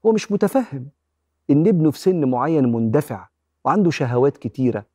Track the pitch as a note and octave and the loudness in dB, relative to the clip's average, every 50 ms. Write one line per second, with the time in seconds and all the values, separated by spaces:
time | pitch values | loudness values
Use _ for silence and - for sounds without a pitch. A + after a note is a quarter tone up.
0 | - A3+ A3 G#3 - - G3+ F#3+ G#3+ F#3+ - C4+ B3 - - C3+ B2 D3 - _ | -2 0 0 0 -2 -4 -2 -2 -2 0 0 -2 -4 -4 -8 -14 -14 -16 -20 _
1 | _ _ _ _ _ _ _ _ _ - C#3+ D3 D#3+ G#3+ G3 E3+ D#3 D#3 - - | _ _ _ _ _ _ _ _ _ 0 2 2 4 2 2 2 2 0 0 0
2 | - F#3+ F#3 E3+ C#3+ C3 B2+ A#2+ B2+ D#3 E3 D3+ C3 A#2+ A#2 A#2 A2+ A2 A2+ D3 | -2 -2 0 0 0 -2 0 -2 -2 0 0 0 0 0 0 0 -2 0 0 0
3 | C#3+ - A#2+ F#2+ - - _ _ _ _ _ _ _ B2+ D3+ G#3+ G3 E3+ C#3 - | -2 -2 -8 -14 -14 -18 _ _ _ _ _ _ _ 0 0 2 2 0 0 -2
4 | D3+ A#2+ B2 B2 C3 C#3+ C3+ - - A2+ - - C3 A#2+ G#2+ G#2 G#2 - _ | -4 -2 0 2 2 0 0 -4 -10 -10 -6 -2 -2 -2 -2 -4 -8 -12 _